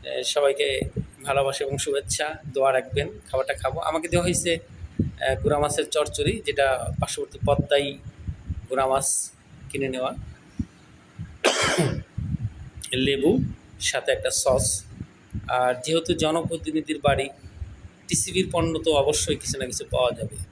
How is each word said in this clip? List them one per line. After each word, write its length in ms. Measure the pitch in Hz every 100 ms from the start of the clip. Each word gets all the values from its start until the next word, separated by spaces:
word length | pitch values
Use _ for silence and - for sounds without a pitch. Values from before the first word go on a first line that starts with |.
এ, 200 | 135 131
সবাইকে 560 | 127 147 139 139 143 135 - - - -
ভালোবাসা 420 | 139 139 135 135 139
এবং 120 | 139
শুভেচ্ছা, 580 | 147 139 139 - 151 160 -
দোয়া 200 | 139 135
রাখবেন, 360 | 131 123 139 151 - -
খাবারটা 220 | 131 135
খাবো। 260 | 139 135 151
আমাকে 280 | 156 160 165
দেওয়া 160 | 175
হয়েছে, 300 | 175 175 175
এ, 840 | 165 - - - - 143 - 131 127
গুড়া 160 | 147 147
মাছের 300 | 147 147 151
চচ্চড়ি, 520 | 151 147 - 147 220 -
যেটা 440 | 139 135 127 120 -
পার্শ্ববর্তী 380 | - - 139 - -
পদ্মাই 520 | 139 139 143 143 139 - - - - - - -
গুড়া 180 | 131 131
মাছ 440 | 135 - - - - - - -
কিনে 200 | 143 135
নেওয়া, 260 | 127 131 - - - - - - - - - - - - - - - - - 160 - - - - - 113 - - - -
লেবু, 460 | 127 135 139 139 254 - - - -
সাথে 320 | - 135 -
একটা 180 | 131 127
সস। 540 | - 139 131 - - - - - - - - -
আর 260 | 123 127 127 -
যেহেতু 280 | 165 165
জনপ্রতিনিধির 840 | 165 156 160 160 165 160 156 151 151
বাড়ি, 260 | 143 135 135 - - - - - - - -
টিসিবির 400 | 175 - 180 185
পণ্য 280 | 175 165 160
তো 140 | 165
অবশ্যই 420 | 147 139 151 - 143
কিছু 220 | - 143
না 80 | 127
কিছু 200 | - -
পাওয়া 200 | 127 127
যাবে। 240 | 117 113 - -